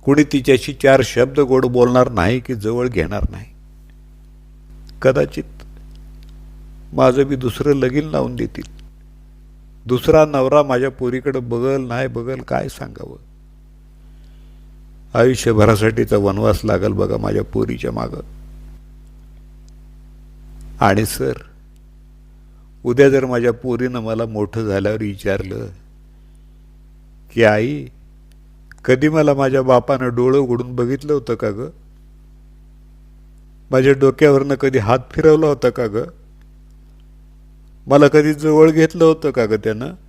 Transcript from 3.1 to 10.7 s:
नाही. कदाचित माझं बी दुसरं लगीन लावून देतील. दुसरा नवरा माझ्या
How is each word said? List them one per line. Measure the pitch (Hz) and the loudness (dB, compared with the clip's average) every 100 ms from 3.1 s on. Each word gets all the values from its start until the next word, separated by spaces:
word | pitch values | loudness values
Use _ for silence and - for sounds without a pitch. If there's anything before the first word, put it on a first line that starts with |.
| 101 - | -4 -6
नाही. | 92 - - - - - - - - - - - - - - - - | -8 -18 -20 -20 -20 -20 -20 -20 -20 -20 -20 -20 -20 -20 -20 -20 -2
कदाचित | 131 131 143 - - - - - - - - - - - - - - - - | 0 0 -2 -6 -14 -18 -20 -20 -20 -20 -20 -20 -20 -20 -20 -20 -20 -20 -18
माझं | - 131 127 139 | 0 2 2 -2
बी | 135 | -4
दुसरं | 123 - 147 139 | -6 -4 -2 -2
लगीन | 127 139 156 | -2 -4 -6
लावून | 151 127 123 | -6 -6 -8
देतील. | 117 - - - - - - - - - - - - - - | -10 -10 -16 -18 -20 -20 -20 -20 -20 -20 -20 -20 -20 -20 -4
दुसरा | 123 - 156 156 | -2 4 4 4
नवरा | 143 131 147 | 2 2 2
माझ्या | 143 | 2